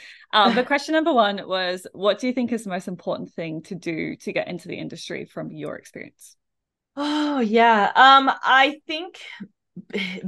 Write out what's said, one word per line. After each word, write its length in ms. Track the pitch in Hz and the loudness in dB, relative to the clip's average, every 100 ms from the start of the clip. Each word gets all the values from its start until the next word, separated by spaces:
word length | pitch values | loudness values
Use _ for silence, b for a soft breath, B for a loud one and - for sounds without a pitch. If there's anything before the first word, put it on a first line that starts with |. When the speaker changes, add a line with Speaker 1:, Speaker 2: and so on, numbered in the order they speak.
| B B B | B B B
Speaker 1:
Um, 220 | 214 240 226 | 2 4 2
but 100 | 254 | 0
Speaker 2:
<laughs> 0 | |
Speaker 1:
question 240 | 285 285 | -2 0
number 200 | 311 320 | 0 2
one 340 | 269 208 202 - | 2 2 0 -4
was, 400 | 185 185 185 - | -4 -2 -6 -10
what 260 | - 202 202 | -4 0 0
do 80 | 254 | -2
you 60 | |
think 180 | 254 233 | -2 -4
is 140 | 233 202 | -4 -6
the 40 | |
most 200 | 185 190 | -8 -8
important 420 | 180 - 170 180 | -10 -6 -6 -8
thing 300 | - 165 160 | -10 -8 -10
to 120 | - 175 | -10 -10
do 420 | 170 160 156 - | -8 -6 -8 -8
to 160 | - | -6
get 160 | 175 - | -6 -6
into 180 | 180 180 | -10 -12
the 80 | - | -12
industry 480 | 156 170 - - | -12 -14 -12 -12
from 280 | - - 160 | -12 -12 -14
your 260 | 156 147 - | -12 -12 -12
experience? 580 | - - - _ - _ _ _ _ _ _ - | -16 -20 -20 _ -20 _ _ _ _ _ _ -8
Speaker 2:
Oh, 420 | 294 302 294 285 | -4 -2 -2 0
yeah. 540 | 233 226 233 220 202 - | 2 4 6 6 4 6
Um, 340 | 262 269 269 - | 8 8 6 0
I 380 | - 262 277 302 - | 2 4 4 0 -10
think 360 | 311 359 - - B - _ _ - - | -10 -10 -16 -20 B -18 _ _ -20 -10
b-, 320 | 202 190 185 | -8 -8 -8